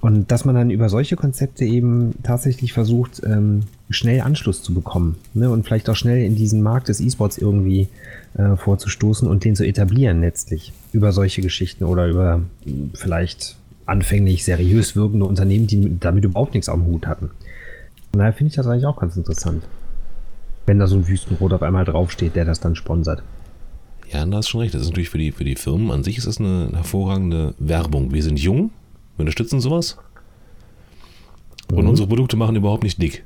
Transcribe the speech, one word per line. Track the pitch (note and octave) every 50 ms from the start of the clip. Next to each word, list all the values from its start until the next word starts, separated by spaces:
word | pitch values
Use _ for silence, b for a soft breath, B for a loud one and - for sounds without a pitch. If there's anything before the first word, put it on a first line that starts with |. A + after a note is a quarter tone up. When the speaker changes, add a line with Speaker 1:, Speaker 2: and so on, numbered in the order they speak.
Speaker 1:
Und | - A2+ G#2 G#2+ G2 -
dass | A#2+ A#2 -
man | C#3 B2+
dann | B2 A#2+ A#2+
über | F#2+ G#2+ A2+ A2
solche | F#2+ A2+ C#3+ - F#3+
Konzepte | E3+ - C#3 C3 - C#3 C3+ - - C3
eben | A2 A#2 B2 A#2+ B2 A#2+ A#2+ A#2+ A#2 - -
tatsächlich | - - B2 A#2+ - C#3 B2 - B2+ A#2+ -
versucht, | - A2+ G#2+ A#2+ A#2+ B2 - - - -
ähm, | G#2+ A2 G#2 G#2 G#2 G#2 G#2 G#2+ G2+ - - - -
schnell | - - - A#2 A#2+ C3
Anschluss | A2 C3 D3+ - - A2 F#2+ -
zu | - - F2
bekommen, | F2+ E2 - - F#2+ F2 E2 D#2+ - - - -
ne? | A2 A#2 B2+
Und | A#2 A#2 A2
vielleicht | - A2+ A2 - -
auch | A2
schnell | - - A#2 A#2+ B2+ A#2+
in | G2 A2
diesen | G#2+ A2 G#2+ A2 G#2+
Markt | G#2+ G#2+ A#2 B2+ B2+ -
des | G#2+ -
E-Sports | - B2 B2 - G#2+ G2+ - -
irgendwie, | - G#2 G2 G2+ F#2+ F#2+ F#2+ F#2+ F#2+ - B B B B B B B B B -
äh, | G2+ G2+ G2+ F#2
vorzustoßen | - G2+ G2 F#2+ - G2+ - - - G#2+ A2 G2+ B2 -
und | D#2 F#2+ F#2+
den | A#2 G#2+
zu | F#2+ -
etablieren | - G2 - G2+ F#2 G2 B2+ C3+ A#2 F2 E2
letztlich | E2 E2+ - - - - - D#2 - - - - - -
über | - A2+ G#2 G#2 F#2
solche | G2 G2 F#2+ - -
Geschichten | G2 F2+ - - F#2 F2+ - - G2
oder | E2 F2+ F2+ F2 E2+
über, | E2+ F2+ F#2 F2+ E2+ E2+ E2+ F2+ - - -
mm, | D2 C#2 C#2 D2 C#2 -
vielleicht | - - F#2 E2+ E2+ F2+ F2 - - - - - - - - - - -
anfänglich | - F#2+ G2+ F2+ - G2+ G2+ G2+ F#2+ F#2 E2+ -
seriös | - F2+ E2+ F2+ F2+ F#2+ A2+ G2+ - - G2+
wirkende | G#2 G#2+ G#2 G#2+ G2
Unternehmen, | F#2+ G2 F#2 G2 G2 G2 G#2+ A2+ G2+
die | G#2+ G2+ G2 G2+ F2 E2+
damit | - F2+ F2 G2 G2
überhaupt | G2+ F#2 G2 C#3+ - -
nichts | A2 F2 -
am | D#2+ E2 F2
Hut | F2 E2+ D#2+ - D#2
hatten. | D2+ - - - - - B B B B B B B B B B B - - -
Von | - G#2
daher | G2+ A2 G#2+
finde | - D3 D3+
ich | -
das | D3+ B2+ A#2+
eigentlich | A#2+ B2 C3
auch | C#3+ D3 -
ganz | - F2 E2+
interessant, | F#2 E2+ - E2+ - - E2+ D#2+ D#2+ - - - - - - - - - - - - - - - - - - - - -
wenn | - G2+ G2+
da | G2+ F#2+
so | G2 G2
ein | F2+ E2+
Wüstenrot | F#2+ F#2 - - F#2 D#2+ G2 F#2 F#2
auf | F2
einmal | - D#2+ F#2 F#2 F2+
draufsteht, | E2 D#2 E2 F2+ F2 - - F2+ E2 -
der | F2+ E2+
das | E2 E2 -
dann | - F2 E2
sponsert. | - - - E2 E2+ D#2+ D#2 D#2 C#2+ - - - - - - - - - - - - - - - - - -
Speaker 2:
Ja, | - C#2+ D2+
da | F2+ G#2 G#2
hast | A2 -
schon | - A2+
recht. | A#2 G#2 D#2+
Das | D2
ist | - E2+
natürlich | E2 F2+ E2+ D#2+
für | - D#2
die, | D#2 D2+
für | D2 - C#2
die | C#2 C2+
Firmen | - - - C#2+ F2 A2+ A2
an | - D3 -
sich | - - A#2
ist | A#2
das | - G#2+ -
eine | A2+ G2 F#2 F2+ E2 - -
hervorragende | D#2+ E2 - - G2 F#2+ F#2+ G2 F#2+ F#2+ F2+ E2+ D#2+ D#2+ D2 - -
Werbung. | C#2 D2+ E2 E2 E2 D#2 D2+ C#2+ C2+ B1+
Wir | C#2 D#2 D2+
sind | D#2 D2+ C#2+
jung, | C#2 F2+ G2+ C3+ G3 A3 - - - - - - - - - -
wir | D#2
unterstützen | D#2 D#2 - A#2 - - C3+
sowas. | A#2 C3 D#3 E3+ E3 - - - - - - B B B B B B B B B B B B B B B B B B B B B B B B B - - - - - -
Und | - F#2 G2
Speaker 1:
Mhm. | -
Speaker 2:
unsere | - - G#2+ F#2+
Produkte | A2+ A#2 C3 B2 -
machen | A2 A2+ A2 A2+
überhaupt | A2 G2 G2+ G#2 A2+ -
nicht | G#2 - -
dick. | E3+ D3+ - - -